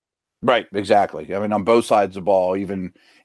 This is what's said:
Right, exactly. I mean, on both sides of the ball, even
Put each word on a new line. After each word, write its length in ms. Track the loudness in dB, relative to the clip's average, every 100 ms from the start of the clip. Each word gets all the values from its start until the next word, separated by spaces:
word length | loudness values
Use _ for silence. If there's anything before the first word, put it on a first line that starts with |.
| _ _ _ -6
Right, 260 | 0 0 0
exactly. 600 | -6 2 2 2 -4 -8
I 60 | -6
mean, 140 | -4
on 100 | -2
both 220 | 2 2 4
sides 320 | 2 0 -2
of 60 |
the 20 | 0
ball, 320 | 0 0 -2
even 360 | -4 -8 -10 _ _ _